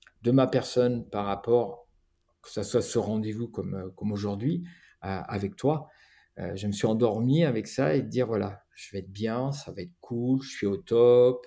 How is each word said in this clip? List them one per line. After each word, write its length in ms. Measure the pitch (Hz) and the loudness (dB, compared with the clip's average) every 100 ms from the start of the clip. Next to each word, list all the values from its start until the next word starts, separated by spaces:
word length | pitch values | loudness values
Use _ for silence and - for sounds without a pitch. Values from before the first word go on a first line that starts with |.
| _ _ | _ _
de 80 | 113 | 2
ma 160 | 131 131 | 4 4
personne 580 | 131 - - 123 120 - | 2 0 2 2 0 -4
par 180 | 104 101 | -4 -4
rapport, 600 | 98 - 120 107 - - _ _ _ _ _ | -4 2 2 2 -6 -18 _ _ _ _ _
que 80 | - | -12
ça 120 | - | -8
soit 180 | 98 123 | -2 0
ce 180 | 101 120 | 0 0
rendez-vous 500 | 101 110 107 107 117 | 0 -2 -2 -6 -8
comme, 260 | - 95 | -8 -6
euh, 160 | 95 95 - | -6 -8 -8
comme 160 | 104 | -6
aujourd'hui, 520 | 101 104 101 123 175 175 - - _ | -4 -4 -2 -2 -2 -6 -14 -20 _
euh, 160 | 92 95 - | -8 -6 -6
avec 300 | 104 98 - | -4 -6 -2
toi, 320 | 131 156 143 _ _ _ _ - | 0 0 -4 _ _ _ _ -10
euh, 180 | 90 95 | -8 -6
je 100 | 104 | -4
me 60 | |
suis 140 | 101 113 | 0 0
endormi 580 | 110 120 107 120 151 | 2 2 2 2 2
avec 220 | 165 113 104 | 2 0 -4
ça 280 | - 143 | -2 0
et 80 | 147 | 0
de 60 | - | 0
dire, 180 | 117 117 | -2 0
voilà, 360 | 110 98 98 _ | 0 -2 -6 _
je 180 | - - | -20 -14
vais 80 | 98 | -12
être 120 | 92 | -10
bien, 400 | 95 110 117 135 | -6 -4 -2 -4
ça 200 | 143 - | -6 -10
va 100 | 92 | -12
être 100 | 87 - | -12 -16
cool, 400 | - 117 123 131 | -8 -4 0 0
je 60 | 135 | -2
suis 180 | - 104 | -4 -2
au 120 | 98 | -2
top. 680 | - 117 120 123 123 123 | 0 6 8 8 6 4